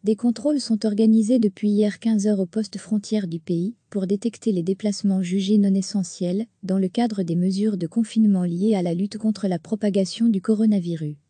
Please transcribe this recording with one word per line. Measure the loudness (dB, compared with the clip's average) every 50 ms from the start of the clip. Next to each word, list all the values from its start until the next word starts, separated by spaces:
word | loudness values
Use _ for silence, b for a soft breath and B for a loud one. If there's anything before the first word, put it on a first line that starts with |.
| 0
Des | 0 -2
contrôles | 2 0 -2 -2 0 0 0 0 0
sont | 0 -2 -2 0 0
organisés | -2 2 4 4 6 6 6 4 4 4 4
depuis | 4 2 0 0 -2 0
hier | 2 2 2 2 0 -2
quinze | -2 0 0 2 2 2
heures | 2 0
aux | 0
postes | -2 -2 -6 -6 -6 -8 -14
frontières | -6 -4 -4 -4 -2 -2 -2 -2 -2
du | -4 -8 -8
pays | _ -4 -2 -2 -2 -4 -6 _ _ _
pour | -6 -4 -2
détecter | -2 -2 -2 -2 -6 -6 -2 -4 -2
les | -2 0
déplacements | 0 -2 -4 -2 -2 -4 -4 0 0 0 0 0
jugés | -2 -2 -2 -2 0 2 2 4
non | 4 4 2
essentiels | 0 -2 -2 -4 -4 -4 -4 -6 -6 -4 -2 -2 -4 -6 _ _ _
dans | -6 -4 -2 0
le | 0
cadre | -2 0 -2 -2 -2 -2 -4 -4
des | -2 0
mesures | 0 0 0 0 0 0 -2 -2 -2
de | -6 -4
confinement | -2 -2 -4 -2 0 2 4 4 4 2 0
liées | -2 -2 0 0 2 2
à | 2
la | 0 -2 -2
lutte | -2 -4 -4 -6 -4
contre | -2 -2 -2 0 -2 -2
la | -2 -2
propagation | _ -6 -6 -2 -2 0 2 2 0 0 -2 0 2 2
du | 2 0
coronavirus. | 0 0 0 2 4 2 2 2 0 -2 -4 -4 -6 -8 -8 -10 _